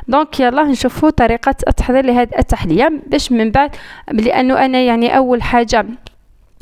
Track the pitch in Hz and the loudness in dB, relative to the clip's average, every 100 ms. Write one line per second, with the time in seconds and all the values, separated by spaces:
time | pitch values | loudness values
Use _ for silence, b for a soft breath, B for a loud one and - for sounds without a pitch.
0 | - 269 302 - 247 262 302 247 254 - | -2 -2 0 0 0 0 0 0 -2 0
1 | 302 - 233 233 - - - - - 254 | 0 2 0 0 -2 -2 -2 0 0 0
2 | 262 240 240 - - 226 180 160 302 294 | 2 0 0 0 -2 -2 0 2 0 -2
3 | - 294 - 233 220 262 285 - B B | -2 -2 0 0 0 0 0 -4 B B
4 | B 220 226 - 254 269 262 254 247 233 | B -2 0 0 2 2 2 2 2 2
5 | 233 269 254 240 - 240 226 233 208 240 | 2 2 2 0 0 0 2 0 -2 -8
6 | - _ _ _ _ - | -20 _ _ _ _ -20